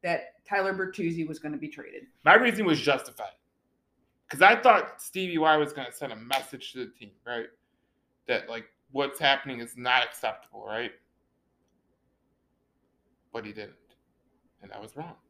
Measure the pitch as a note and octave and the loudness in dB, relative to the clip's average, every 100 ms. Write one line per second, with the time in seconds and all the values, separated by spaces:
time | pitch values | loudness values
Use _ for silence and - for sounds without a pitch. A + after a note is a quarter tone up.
0 | F3 E3+ - _ _ G3+ F#3+ F#3+ F#3+ - | -4 -4 -6 _ _ -2 -2 -2 -6 -4
1 | E3+ E3 D#3 D#3 D3+ D3+ D#3 - - - | -4 -4 -6 -8 -10 -10 -12 -14 -18 -18
2 | - _ D3+ G#3 B3 G3 G3 D3+ - C3 | -20 _ 8 8 8 2 2 2 2 0
3 | - - G#2 - _ _ _ _ _ _ | -2 -12 -14 -14 _ _ _ _ _ _
4 | _ _ _ C#3 F#3 A3+ B3 G#3 D3 - | _ _ _ 6 8 8 6 6 4 -10
5 | - F#3+ F#3 E3+ D#3+ D#3 D3 D3 B2 - | -12 -6 -4 0 4 4 2 -4 -12 -10
6 | C#3+ A2 A#2 C3+ C3 C3+ - B2+ A#2 _ | -12 -12 -4 -4 -4 -16 -16 -12 -12 _
7 | G#2 F#2+ A#2 A#2+ - _ _ _ _ _ | -20 _ -10 -8 -8 _ _ _ _ _
8 | _ _ - A#2 - A#2 A2 _ _ C3 | _ _ -6 -6 -4 -14 -14 _ _ -6
9 | C#3 C#3 D3 C#3 C#3 B2 A#2 A#2+ B2 B2+ | -4 0 0 0 -2 -12 -12 -8 0 2
10 | A#2 - A2+ G#2+ - G#2+ G#2+ A2 A#2 - | 0 -4 -8 -8 -16 -20 -10 -8 -8 -12
11 | _ _ _ _ _ _ _ _ _ _ | _ _ _ _ _ _ _ _ _ _
12 | _ _ _ _ _ _ _ _ _ _ | _ _ _ _ _ _ _ _ _ _
13 | _ _ _ A#2 G#2 G#2 G#2 - _ _ | _ _ _ -14 -12 -14 -16 -18 _ _
14 | _ _ _ _ _ _ G2+ G#2 A2 C3+ | _ _ _ _ _ _ -20 -18 -18 -16
15 | E3+ - _ | -16 -18 _